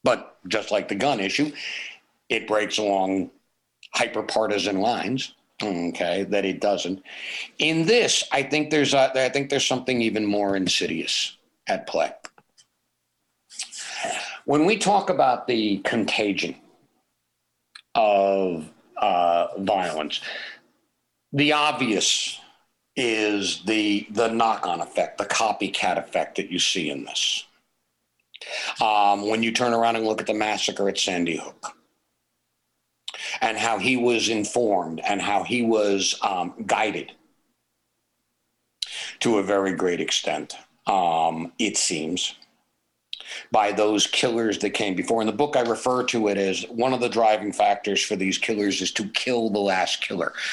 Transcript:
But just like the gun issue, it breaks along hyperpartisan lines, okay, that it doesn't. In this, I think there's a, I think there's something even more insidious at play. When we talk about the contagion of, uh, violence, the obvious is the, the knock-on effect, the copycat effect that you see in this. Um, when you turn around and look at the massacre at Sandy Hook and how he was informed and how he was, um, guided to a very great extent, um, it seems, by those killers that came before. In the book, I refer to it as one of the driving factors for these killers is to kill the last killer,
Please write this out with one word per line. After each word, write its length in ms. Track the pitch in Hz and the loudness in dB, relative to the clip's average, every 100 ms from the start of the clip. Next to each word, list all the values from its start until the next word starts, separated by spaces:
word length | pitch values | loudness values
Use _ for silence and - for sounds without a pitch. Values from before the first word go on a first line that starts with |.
But 360 | - 113 - _ 92 | 2 0 -2 _ -4
just 220 | 107 - | -4 0
like 180 | 104 - | -2 0
the 60 | |
gun 260 | 101 135 123 | -2 0 0
issue, 320 | 98 - 151 - - - - - _ _ _ | -2 0 -2 -4 -12 -12 -14 -18 _ _ _
it 180 | 113 107 | -4 0
breaks 320 | 107 104 - | 0 0 -2
along 520 | 107 98 95 95 82 _ _ _ _ _ - | 0 0 0 0 -2 _ _ _ _ _ -8
hyperpartisan 880 | - 117 107 107 - 101 101 95 95 | -4 -2 -2 -2 -2 0 0 0 0
lines, 540 | 107 107 90 131 - _ _ _ | 0 0 -2 -4 -6 _ _ _
okay, 600 | 107 87 87 85 87 92 | -4 -2 -4 -2 -2 0
that 200 | 98 101 | 0 0
it 160 | 98 90 | 0 0
doesn't. 420 | 104 95 87 98 - - - - - - | 0 0 -2 -6 -10 -14 -12 -12 -12 -2
In 280 | 156 160 165 | 0 2 4
this, 380 | 240 147 - - | 4 4 0 0
I 100 | 139 | -2
think 280 | 135 151 151 | 0 0 2
there's 240 | 151 139 | 2 4
a, 180 | 139 131 | 4 4
I 140 | 131 127 | 2 0
think 220 | 139 139 | 0 0
there's 160 | 139 - | 0 0
something 340 | 127 127 127 | -2 0 0
even 240 | 113 104 | 2 0
more 320 | 104 101 101 98 | 0 0 0 0
insidious 800 | 90 - 90 80 - - - - _ _ - | 0 0 -2 -4 -2 -4 -4 -8 _ _ -4
at 200 | 92 - | -4 -2
play. 260 | 85 76 - - _ _ _ _ _ _ _ _ _ _ _ _ - - - - - - - - - - | -2 -2 -4 -20 _ _ _ _ _ _ _ _ _ _ _ _ -14 -14 -12 -12 -8 -6 -6 -8 -10 0
When 180 | 147 | 4
we 140 | 165 214 | 4 4
talk 320 | 190 202 185 | 4 2 2
about 360 | 156 135 120 - | 2 4 2 0
the 320 | 117 107 95 | 0 2 0
contagion 760 | - 117 98 - 104 95 85 - _ _ _ _ _ _ _ _ _ _ _ - _ | 0 -2 0 0 0 0 -4 -8 _ _ _ _ _ _ _ _ _ _ _ -20 _
of, 760 | - 107 101 98 98 92 82 78 - _ - | 2 4 4 4 2 0 -2 -8 -18 _ -2
uh, 520 | 104 90 87 85 87 - | 2 4 4 4 0 -2
violence, 640 | 98 101 87 78 76 - - - - - _ _ _ _ _ _ _ | 0 0 0 -4 -6 -6 -8 -12 -12 -18 _ _ _ _ _ _ _
the 200 | 139 147 | 0 2
obvious 840 | 151 151 147 123 95 - - - - - _ _ _ _ - | 4 2 0 0 2 2 -2 -4 -10 -18 _ _ _ _ -2
is 680 | 120 110 107 101 95 - | 0 2 2 0 -2 -4
the, 420 | 92 110 104 104 107 | 0 0 2 0 -2
the 180 | 107 113 | 0 0
knock-on 520 | 113 117 107 90 85 | 2 2 2 -2 -4
effect, 380 | 85 - 87 - | -2 -2 -2 -4
the 80 | 104 | -4
copycat 720 | - 110 104 95 - 98 87 | 0 0 0 -4 -2 0 0
effect 380 | - 85 78 - | -2 -4 -2 -6
that 140 | 78 | -4
you 80 | 90 | -2
see 320 | - 95 76 | 0 0 -4
in 140 | 69 | -6
this. 400 | 58 - - - - _ _ _ _ _ _ _ _ - - - - - | -6 -4 -2 -4 -8 _ _ _ _ _ _ _ _ -18 -12 -8 -8 0
Um, 480 | 113 107 101 101 104 | 2 6 6 4 2
when 140 | 110 | 0
you 100 | 113 | 0
turn 220 | 113 123 | 2 2
around 220 | 117 117 113 | 4 2 2
and 100 | 110 | 0
look 140 | 107 | 0
at 60 | 101 | -2
the 80 | |
massacre 540 | 107 107 101 - 98 98 | 0 0 0 -2 0 -2
at 100 | 95 | 0
Sandy 380 | - 87 85 78 | -2 0 0 -2
Hook 400 | - - - - _ _ _ _ _ _ _ _ _ _ _ _ - - - - | -8 -14 -16 -16 _ _ _ _ _ _ _ _ _ _ _ _ -16 -12 -10 -2
and 180 | 117 107 | -2 0
how 200 | 113 107 | 0 2
he 180 | 107 127 | 2 4
was 320 | 120 117 101 | 4 4 2
informed 720 | 113 101 123 117 95 82 80 | 0 0 0 2 2 0 -4
and 200 | - 101 | -2 -2
how 240 | 95 101 | 0 0
he 180 | 92 123 | 0 0
was, 560 | 117 110 104 98 92 - | 2 4 4 2 0 -2
um, 320 | 107 92 87 - 101 | -2 -2 -4 -6 -2
guided 460 | 104 107 82 - - _ _ _ _ _ _ _ _ _ _ _ _ _ _ _ _ - - - - | 0 0 -4 -10 -18 _ _ _ _ _ _ _ _ _ _ _ _ _ _ _ _ -10 -10 -12 -2
to 180 | 117 110 | 2 2
a 40 | |
very 320 | 95 101 98 | 4 2 2
great 260 | 85 92 82 | 0 0 0
extent, 560 | 80 - - 76 - - - _ - | -2 -2 -2 -4 -6 -16 -20 _ 0
um, 680 | 98 87 82 80 80 82 - | 2 2 2 0 0 -8 -2
it 180 | 107 - | -2 0
seems, 580 | - 80 78 - - - _ _ _ _ _ _ _ - - - - | -2 -2 -4 -4 -4 -8 _ _ _ _ _ _ _ -16 -14 -16 0
by 200 | 113 104 | 2 2
those 340 | 98 107 107 98 | 4 4 4 2
killers 520 | - 127 117 113 95 | 2 0 2 0 0
that 100 | 104 | -2
came 240 | - 104 | 0 -2
before. 260 | 90 - 117 | -2 0 0
In 60 | 110 | 0
the 60 | |
book, 240 | 104 147 135 | 0 0 2
I 40 | |
refer 420 | 117 107 131 127 | 0 0 0 0
to 240 | 123 120 107 | 0 2 2
it 100 | 101 | 2
as 240 | 98 90 - | 0 -2 -6
one 240 | 117 127 | -2 0
of 60 | 131 | 2
the 80 | 120 | 0
driving 440 | 113 110 107 107 | 2 4 4 0
factors 500 | 95 101 101 104 98 | 2 2 2 0 -2
for 140 | - 104 | 0 -2
these 220 | 95 90 | -2 -2
killers 420 | - 107 101 90 | -2 0 0 0
is 100 | 90 | -2
to 160 | - 101 | -4 -4
kill 400 | - - 120 113 | -4 -2 0 0
the 100 | 104 | 0
last 400 | 98 92 92 - | 2 2 0 -2
killer, 320 | - 92 - - - | -4 -4 -4 -6 -8